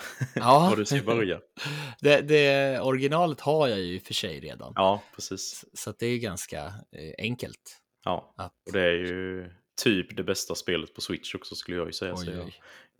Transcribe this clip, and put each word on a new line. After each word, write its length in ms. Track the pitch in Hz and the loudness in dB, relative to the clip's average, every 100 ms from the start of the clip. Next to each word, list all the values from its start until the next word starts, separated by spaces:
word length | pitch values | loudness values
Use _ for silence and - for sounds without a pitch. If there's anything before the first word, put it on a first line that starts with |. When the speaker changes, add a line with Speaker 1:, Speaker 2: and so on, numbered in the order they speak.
| - - | -10 -8
Speaker 1:
<laughs> 180 | 131 | -6
Speaker 2:
Ja. 320 | 127 117 143 175 | 2 8 8 8
Speaker 1:
var 60 | 107 | 4
du 80 | 104 | 2
ska 160 | 139 | 0
börja. 380 | 107 117 98 78 - - 147 | 0 0 0 -2 -8 -10 -8
Speaker 2:
<laughs> 300 | 147 143 113 | -8 -10 2
Det, 200 | 143 143 | 6 6
det 600 | 143 151 143 139 135 127 | 6 6 6 4 2 0
originalet 600 | 131 131 139 160 170 135 | 0 0 2 2 2 0
har 280 | - 156 135 | 0 2 2
jag 120 | 101 | 2
ju 140 | 90 | -2
i 40 | 92 | -6
och 40 | |
för 120 | - | -6
sig 260 | - 95 73 | -6 -4 -8
redan. 320 | 76 62 62 95 | -12 -12 -6 2
Speaker 1:
Ja, 260 | 95 104 - | 4 4 -2
precis. 380 | - - 95 - - | -14 -10 -8 -8 -12
Speaker 2:
S-, 140 | - - | -16 -12
så 120 | 110 | -10
att 80 | - | -4
det 80 | 117 | -2
är 120 | 123 | -2
ganska, 460 | 117 87 - 76 76 | -4 -6 -8 -8 -10
eh, 460 | 101 - - - - | -12 -18 -16 -14 -6
enkelt 600 | 110 120 87 - - - _ _ | -4 -4 -8 -12 -20 -20 _ _
Speaker 1:
Ja, 300 | 95 87 - - | -6 -6 -6 -14
Speaker 2:
att 160 | 92 _ - | -14 _ -4
Speaker 1:
och 60 | |
det 80 | 95 | 2
är 100 | 87 | 2
ju 580 | 85 90 90 92 92 90 90 _ - | 2 0 -4 -6 -8 -12 -18 _ -2
typ 340 | 123 95 85 - | 2 2 0 -4
det 60 | |
bästa 320 | 92 95 - | -2 -2 -4
spelet 400 | 82 - 85 78 | -6 -2 -2 -4
på 60 | - | -8
Switch 340 | - 85 - | -6 -6 -8
också, 200 | 95 - | -12 -10
skulle 220 | - - 87 | -12 -8 -6
jag 100 | 85 | -6
ju 60 | |
säga. 220 | - 95 90 | -6 -6 -6
Speaker 2:
Oj, 80 | |
Speaker 1:
Så 60 | 87 | -6
jag, 140 | 90 | -8
Speaker 2:
oj. 100 | 90 - - - - | -10 -16 -20 -20 -20